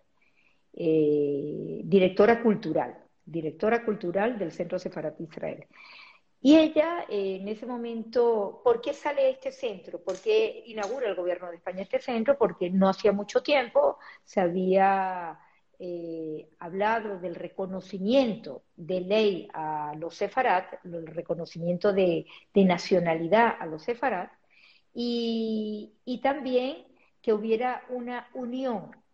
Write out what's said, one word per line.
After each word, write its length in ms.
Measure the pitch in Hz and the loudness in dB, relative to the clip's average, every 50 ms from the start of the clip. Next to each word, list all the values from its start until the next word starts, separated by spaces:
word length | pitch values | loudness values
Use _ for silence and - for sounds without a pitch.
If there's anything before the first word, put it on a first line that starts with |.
| _ _ _ _ _ _ _ _ _ _ _ _ _ _ - | _ _ _ _ _ _ _ _ _ _ _ _ _ _ -10
eh, 1080 | - 170 160 160 156 151 147 147 147 143 143 143 143 147 151 151 151 156 160 165 - - | -2 0 2 4 4 4 4 4 4 2 2 0 -2 -4 -6 -6 -8 -8 -8 -8 -8 0
directora 580 | 165 185 190 185 180 185 - 202 226 233 233 | 4 6 6 6 6 6 6 6 6 6 4
cultural, 560 | 247 220 196 - - 156 156 156 123 123 - - - _ _ _ _ | 4 2 2 2 0 -2 -2 -2 -2 -2 -6 -14 -20 _ _ _ _
directora 580 | 160 156 165 156 151 151 - 208 214 233 233 233 | -10 -8 -6 -6 -6 -6 -4 0 0 0 0 0
cultural 560 | 220 202 190 185 175 170 196 208 240 254 202 | -2 -4 -4 -4 -4 -2 0 0 0 -2 -4
del 120 | 180 160 | -6 -6
Centro 280 | - - 170 165 180 175 | -6 -6 -6 -4 -6 -6
Sefarat 400 | - 165 - 165 151 151 - - | -6 -8 -8 -8 -8 -8 -8 -10
Israel. 460 | 165 - - - - - - - - - _ - - - - - - - - _ _ _ _ _ | -12 -12 -10 -10 -8 -8 -8 -10 -14 -20 _ -20 -20 -20 -20 -20 -20 -20 -20 _ _ _ _ _
Y 160 | - 269 311 | 6 8 10
ella, 500 | 320 311 311 - 302 302 330 349 349 - - | 10 8 6 4 2 2 2 0 -6 -6 -4
eh, 280 | - 202 196 190 190 185 | -4 -2 -2 -2 -4 -6
en 60 | 190 | -6
ese 180 | 208 220 220 240 | -8 -8 -8 -8
momento, 960 | 240 247 240 233 233 233 226 220 226 - 247 240 233 226 214 202 - - - - | -10 -8 -8 -8 -8 -8 -8 -8 -2 0 2 2 4 2 0 -2 -4 -6 0 2
¿por 160 | 247 233 233 | 2 2 2
qué 140 | - 277 - | 0 -6 -6
sale 380 | - - 294 285 277 269 262 | -4 -4 -2 0 2 2 2
este 200 | 262 - - 269 | 0 -2 -6 -10
centro? 520 | - - 269 226 196 185 - - - 170 - | -8 -6 -8 -8 -8 -10 -12 -14 -14 -10 -8
¿Por 180 | 190 180 - | -8 -8 -4
qué 420 | - 220 214 220 226 214 - - - | 0 2 2 4 2 0 -2 -8 -16
inaugura 420 | 233 220 220 202 196 254 269 247 202 | -12 -8 -6 -6 -4 -4 -4 -2 -2
el 60 | 180 | -2
gobierno 340 | 180 175 180 175 175 180 175 | -2 -2 -2 -4 -4 -6 -10
de 60 | 170 | -14
España 260 | 175 - 185 185 190 | -12 -10 -10 -8 -8
este 180 | 196 - 254 262 | -6 -4 -6 -4
centro? 380 | - 269 240 226 220 285 277 | -4 -4 -4 0 2 0 2
Porque 320 | - 220 180 175 - 180 175 | 2 2 0 0 -2 -4 0
no 200 | 190 190 190 190 | 2 4 4 4
hacía 220 | 190 - - 202 | 4 2 2 2
mucho 300 | 202 202 202 - - 508 | 2 0 -2 -2 -2 0
tiempo 560 | - - 285 269 247 220 - 277 294 - - - - - - - _ | 2 2 2 2 2 2 2 2 2 2 0 -4 -10 -20 -20 -20 _
se 180 | - - 208 | -6 -2 0
había, 1000 | 180 170 170 185 185 185 185 190 196 196 196 196 190 185 185 180 170 160 156 - _ _ _ _ _ _ _ - | 0 2 0 0 2 4 4 6 6 4 4 2 0 -2 -4 -6 -8 -10 -12 -14 _ _ _ _ _ _ _ -14
eh, 680 | 190 175 175 170 170 165 165 165 160 156 156 156 151 - _ - | -10 -10 -8 -8 -8 -8 -8 -8 -8 -8 -8 -10 -12 -16 _ -16
hablado 580 | 175 170 180 190 208 214 226 226 220 208 196 175 | -12 -8 -4 -2 0 0 0 0 -2 -6 -8 -8
del 140 | 180 180 165 | -8 -8 -8
reconocimiento 1300 | 185 175 170 - - 190 185 190 185 - - 208 180 185 214 254 277 262 226 180 - - 147 131 - - _ _ | -10 -12 -10 -8 -8 -6 -6 -6 -10 -10 -10 -8 -4 0 2 4 4 4 2 -2 -6 -10 -12 -14 -16 -18 _ _
de 260 | - 165 156 185 180 | -12 -6 -4 -4 -4
ley 460 | 180 185 208 220 214 202 185 160 - - | -2 0 2 2 4 2 0 -2 -6 -10
a 440 | - 156 156 156 156 151 151 147 151 | -10 -8 -6 -6 -4 -6 -6 -8 -8
los 160 | 156 165 165 - | -8 -10 -10 -6
sefarat, 720 | - 202 196 - 262 254 226 180 185 185 - - - - | -6 -6 -2 0 0 2 2 2 2 0 -4 -10 -16 -14
el 220 | 180 170 165 165 | -12 -12 -12 -12
reconocimiento 840 | 160 156 170 160 - 170 165 165 - - 165 170 175 180 175 - 208 | -10 -10 -8 -6 -6 -6 -6 -8 -10 -8 -4 -2 -2 0 2 2 2
de, 360 | 190 196 185 175 165 156 - - - - _ _ - | 4 4 4 4 2 0 -2 -8 -14 -20 _ _ 4
de 120 | 202 196 | 6 6
nacionalidad 880 | 180 175 175 - - 196 175 175 170 160 165 170 160 196 220 233 220 - - | 6 4 2 0 2 2 2 4 2 0 0 0 2 4 4 4 4 2 -2
a 60 | 165 | -6
los 160 | 160 156 156 | -10 -10 -8
sefarat, 500 | - 240 233 - - - 226 180 190 - _ _ _ _ _ _ _ _ _ _ _ _ - | -6 -6 -4 -2 -2 -2 -2 -4 -6 -10 _ _ _ _ _ _ _ _ _ _ _ _ -10
y, 1000 | 240 240 240 233 233 233 233 226 226 220 220 220 214 214 214 214 208 208 - _ _ _ | -6 -4 -4 -2 -2 -2 -2 -2 -2 -2 -2 -2 -4 -4 -6 -8 -10 -12 -14 _ _ _
y 160 | 254 247 - | -8 -6 -2
también 640 | - 269 277 302 247 262 254 247 254 269 320 349 - _ _ _ _ _ _ _ | -2 -2 -2 -2 -2 -2 0 0 0 -2 -6 -10 -14 _ _ _ _ _ _ _
que 140 | _ 233 214 | _ 0 0
hubiera 500 | 208 214 226 226 220 254 254 240 - - - | 0 0 0 0 0 0 -2 -4 -6 -8 -10
una 380 | 247 247 240 240 247 240 - - - | -10 -8 -8 -8 -10 -10 -12 -12 -12
unión 560 | 262 247 233 247 262 269 254 226 185 - - - - _ _ | -10 -8 -8 -6 -4 -4 -4 -4 -4 -6 -12 -18 -20 _ _